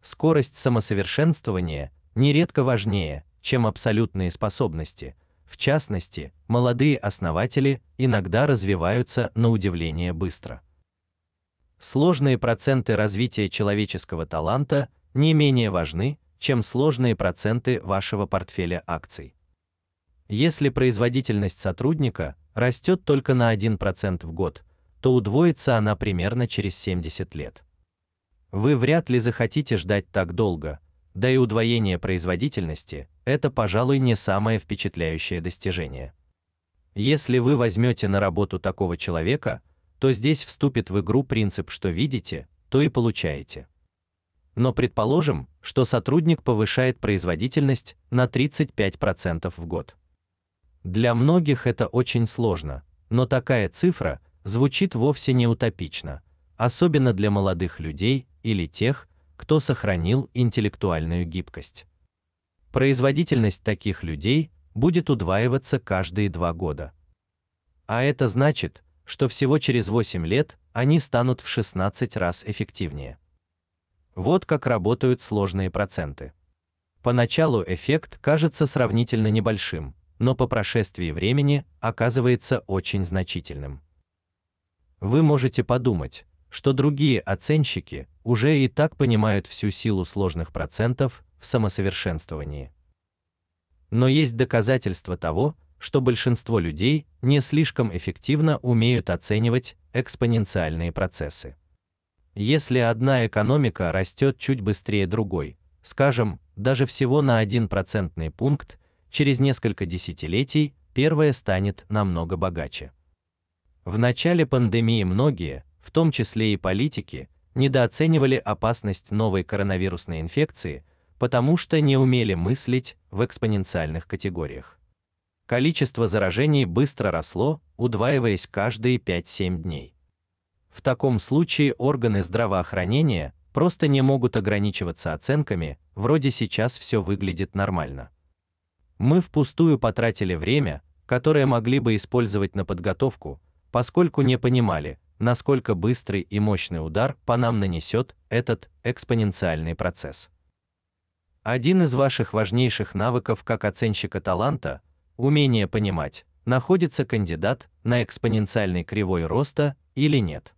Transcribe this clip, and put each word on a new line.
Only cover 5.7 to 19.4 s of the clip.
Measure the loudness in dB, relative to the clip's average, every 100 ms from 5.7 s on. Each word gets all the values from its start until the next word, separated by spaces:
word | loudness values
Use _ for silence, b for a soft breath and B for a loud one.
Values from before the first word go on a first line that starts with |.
| 0 0 -6 -6 -10 -12 _ -2
молодые | 2 2 2 2 2
основатели | -2 -4 -2 0 0 0 0 0 _ -2
иногда | 0 0 0 0
развиваются | 2 2 0 0 2 0 0 -2 -2
на | 2 2
удивление | 4 0 -2 -4 -2 -4
быстро. | -2 -4 -6 -14 -16 _ _ _ _ _ _ _ _ _ _ _ _
Сложные | -4 2 2 4 2 2
проценты | 0 0 0 0 2
развития | 0 0 0 -2 -2 -4
человеческого | 0 0 0 -2 -6 -8 -8
таланта | -4 -4 0 0 0 -2 -2 _ _
не | 0 4
менее | 4 4 4 2
важны, | 0 -2 -2 -4 -4 _ _
чем | 0 0
сложные | 0 0 0 2 0
проценты | 2 -2 -2 -2 0 0 -2
вашего | -2 -2 -2 -4
портфеля | -2 -4 -4 -6 -4 -4 -6
акций. | -8 -8 -14 -14 _